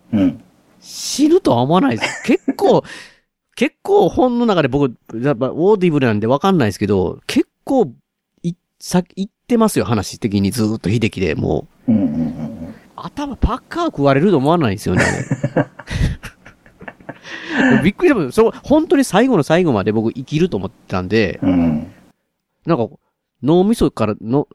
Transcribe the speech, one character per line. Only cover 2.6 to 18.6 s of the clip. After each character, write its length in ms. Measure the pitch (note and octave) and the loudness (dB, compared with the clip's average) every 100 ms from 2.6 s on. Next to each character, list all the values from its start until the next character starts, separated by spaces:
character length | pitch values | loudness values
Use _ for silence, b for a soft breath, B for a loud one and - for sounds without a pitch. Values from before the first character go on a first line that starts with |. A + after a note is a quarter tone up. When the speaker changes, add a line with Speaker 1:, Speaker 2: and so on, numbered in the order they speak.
| F#4+ F3+ B B B B _ _ _ - | 2 2 B B B B _ _ _ -4
Speaker 2:
結 200 | C#4 - | -4 -2
構 240 | - G4+ F3 | 0 2 2
本 300 | - B3+ A#3+ | 2 0 2
の 60 | A#3+ | 2
中 160 | F#3 | 2
で 60 | C#3 | 0
僕、 280 | C#3 C#3 A2+ - A2+ | 0 -2 -4 -12 -4
や 180 | C3 | -2
っ 20 | A#2 | -2
ぱ 160 | B2+ | -2
オ 240 | G#2+ F#3 G#3+ | 0 2 2
ー 20 | |
デ 100 | F3+ | 2
ィ 40 | |
ブ 80 | D3 | 2
ル 80 | B2+ | 2
な 60 | |
ん 60 | G#2+ | 0
で 80 | A2 | 0
わ 120 | C#3 | 0
か 120 | G3 | 2
ん 60 | F#3 | 2
な 80 | A2 | 0
い 40 | |
で 20 | |
す 60 | F#2 | 0
け 80 | G2+ | 0
ど、 320 | G2+ F2 - - | 0 0 -4 -4
結 200 | - - _ - | -2 -4 _ -2
構、 260 | C4+ E3+ A#2+ _ _ _ _ | 0 0 -4 _ _ _ _
い-、 100 | F3 F3 _ _ | -8 -8 _ _
さ-、 200 | - F3+ F3+ - | -4 -2 -2 -6
言 80 | G3 | -10
っ 40 | _ - | _ -2
て 100 | A#3+ | 2
ま 100 | A3 | 2
す 120 | - | 0
よ、 60 | G2 | -2
話 320 | A2+ - - | -2 -4 -6
的 200 | A#2 G2+ | -4 0
に 120 | G2 | 0
ず 120 | A2 | 0
ー 120 | G#2+ A2 | -2 -2
っ 20 | |
と 100 | - | -2
秀 200 | A2+ G#2 | 0 -2
樹 100 | - | -2
で、 160 | F2+ - | -2 -2
も 320 | - D#2+ - _ - | -2 -4 -6 _ -2
う。 20 | |
Speaker 1:
う 40 | A3 | 0
ん 20 | |
う 40 | |
ん 40 | C#4+ | 0
う 20 | |
ん 120 | - | -2
う 40 | |
ん。 520 | - - - - - - _ - | -6 -6 -10 -12 -16 -18 _ -16
Speaker 2:
頭 400 | - - C#4+ B3+ | -14 -10 -10 -4
パ 200 | - A#3 | -4 -4
ッ 60 | - | -8
カ 140 | D#4+ | -6
ー 40 | E4 | -4
食 160 | - | 0
わ 100 | C#3 | 2
れ 80 | C3+ | 2
る 100 | F#3+ | 2
と 60 | E3 | 2
思 120 | C3+ | 2
わ 80 | F3 | 0
な 120 | B2+ | 0
い 60 | F#2+ | -2
で 20 | |
す 100 | - | -2
よ 80 | F2+ | 0
ね。 80 | |
Speaker 1:
<laughs> 680 | - - - - - - - - - - - - - - - _ _ - - - - B B B B D4+ C4 - | 0 -2 -6 -6 -4 -4 -4 -8 -8 -2 -2 -4 -12 -20 -20 _ _ -20 -20 -18 -18 B B B B 0 2 2
Speaker 2:
び 80 | E3 | 2
っ 40 | - | 2
く 100 | E4+ | 2
り 60 | |
し 20 | |
た 60 | B3+ | 2
も 60 | C3 | 0
ん。 40 | |
そ 180 | E3 A3+ | 2 2
う、 20 | B | B